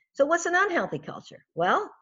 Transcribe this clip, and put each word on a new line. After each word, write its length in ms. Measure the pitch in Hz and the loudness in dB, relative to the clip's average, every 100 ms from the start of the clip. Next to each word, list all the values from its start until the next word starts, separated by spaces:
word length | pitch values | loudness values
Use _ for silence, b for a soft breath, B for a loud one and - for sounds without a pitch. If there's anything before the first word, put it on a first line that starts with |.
| _ | _
So 120 | - 285 | 0 2
what's 200 | 339 339 | 2 2
an 100 | 359 | 2
unhealthy 440 | 403 339 190 143 | 2 0 -2 -6
culture? 460 | - - - - _ 160 | -10 -16 -16 -20 _ -2
Well, 340 | 180 285 415 - | 0 0 -2 -10